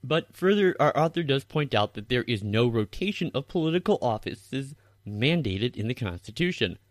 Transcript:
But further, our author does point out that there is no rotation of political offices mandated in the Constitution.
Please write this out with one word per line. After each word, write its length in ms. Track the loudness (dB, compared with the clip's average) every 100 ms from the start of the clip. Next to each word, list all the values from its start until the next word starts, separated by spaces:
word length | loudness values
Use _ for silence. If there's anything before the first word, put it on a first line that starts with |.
But 360 | 0 -2 -2 0
further, 400 | 2 6 4 4
our 180 | 2 4
author 260 | 0 0
does 200 | 0 0
point 320 | 0 -4 0 0
out 180 | 0 -4
that 120 | -2
there 160 | -2
is 180 | 0 -2
no 280 | 0 2 2
rotation 640 | 2 -2 -4 -4 -2 -4
of 160 | -4 -4
political 480 | -2 0 0 2 2
offices 760 | 2 -2 -4 -10 -8 -8 -8 -14 _ _ -10
mandated 720 | 0 2 2 0 -2 -4 -4
in 140 | -6
the 40 |
Constitution. 880 | -4 -4 -6 -12 -4 -4 0 -4 -4 _